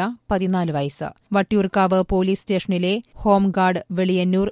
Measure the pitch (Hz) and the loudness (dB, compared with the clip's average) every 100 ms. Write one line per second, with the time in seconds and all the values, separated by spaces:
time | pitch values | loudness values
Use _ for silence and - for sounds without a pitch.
0 | 196 240 - 196 185 185 170 147 143 - | -2 -6 -4 -2 0 0 0 -2 -4 -6
1 | 156 - - 202 185 208 190 202 190 185 | -12 -12 -4 -2 0 0 0 2 2 2
2 | 180 190 185 196 - 190 - 180 180 208 | 2 0 0 -2 -2 -4 -2 -2 0 -2
3 | - - 220 196 196 185 185 180 - 180 | -6 -4 2 2 2 2 0 0 -4 -2
4 | 185 185 180 185 202 | 0 2 2 0 -2